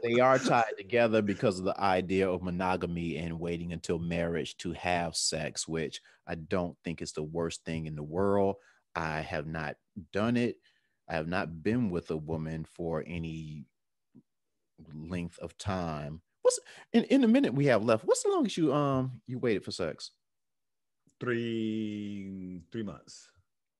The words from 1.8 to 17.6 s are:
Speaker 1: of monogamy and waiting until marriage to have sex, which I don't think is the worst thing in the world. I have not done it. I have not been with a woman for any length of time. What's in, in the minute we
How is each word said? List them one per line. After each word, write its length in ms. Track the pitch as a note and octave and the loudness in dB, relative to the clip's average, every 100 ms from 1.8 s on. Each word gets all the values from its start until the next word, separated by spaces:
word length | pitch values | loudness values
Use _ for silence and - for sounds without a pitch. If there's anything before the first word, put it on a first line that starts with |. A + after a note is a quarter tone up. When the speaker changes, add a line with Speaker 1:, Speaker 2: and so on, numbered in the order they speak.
| G2 F#2 F2+ F#2+ F#2+ | 2 2 2 2 2
Speaker 1:
of 120 | F2+ | 0
monogamy 720 | F#2 F2 F#2 F2+ F2 E2+ E2+ D2 | -2 -2 0 0 0 -2 -2 -4
and 220 | E2+ E2 | -4 -4
waiting 340 | F2 E2+ F2 | -4 -4 -4
until 260 | E2 - E2 | -6 -4 -2
marriage 580 | E2+ E2+ E2+ E2 C2+ - | 0 0 0 -2 -4 -8
to 160 | F2+ | -8
have 420 | D#2+ F2+ F2 E2+ - | -4 0 0 0 -2
sex, 520 | - D#2+ C#2+ - - | -2 -2 -4 -6 -4
which 340 | D#2+ C#2+ - _ _ - | -4 -4 -8 _ _ -10
I 80 | E2 | -10
don't 420 | D#2+ F#2+ F2 - | -2 -2 -2 -6
think 180 | F2 D#2 | -8 -8
is 120 | E2 | -8
the 100 | D#2 | -6
worst 400 | D#2 E2+ E2 - E2 | -4 -2 -4 -4 -6
thing 200 | D#2+ D#2 | -6 -4
in 100 | D2+ | -8
the 80 | |
world. 540 | D2+ E2+ G2 G2+ G2 G2 _ _ _ E2+ | -4 0 2 4 2 0 _ _ _ -4
I 260 | D#2+ D#2 | -2 -2
have 260 | D2+ D#2 D#2 | -2 -4 -4
not 300 | D#2+ D2 - _ G2+ E2 | -4 -6 -8 _ -16 -4
done 260 | F#2+ A2+ A#2+ | 0 2 2
it. 200 | A#2+ - _ _ _ _ - | 0 -2 _ _ _ _ -6
I 80 | E2 | -4
have 120 | D#2+ | 0
not 360 | F#2 D#2+ D#2+ | -2 -2 -2
been 260 | G2 B2 G#2+ | 0 2 2
with 220 | F2 - | 0 -2
a 60 | D#2+ | -6
woman 480 | D2+ D#2+ D#2+ D#2+ D#2 | -2 -4 -4 -6 -8
for 380 | - E2+ D#2 - | -6 -4 -2 -4
any 580 | E2+ E2 D#2+ D#2 D2 - _ _ _ _ - _ _ _ _ _ _ D2+ | -6 -6 -6 -8 -12 -14 _ _ _ _ -20 _ _ _ _ _ _ -16
length 440 | D2+ E2 F2+ F2 - | -14 -8 -6 -6 -10
of 180 | E2+ - | -14 -8
time. 640 | G#2 F#2 E2+ D2 D2 D#2+ _ _ | -4 -2 -2 -4 -8 -12 _ _
What's 180 | B4+ - - - - | 0 0 -8 -20 2
in, 100 | A#3 - | 2 6
in 160 | C#4 | 6
the 60 | A3+ | 6
minute 260 | C4 C#4+ | 6 4
we 120 | C#3 | 4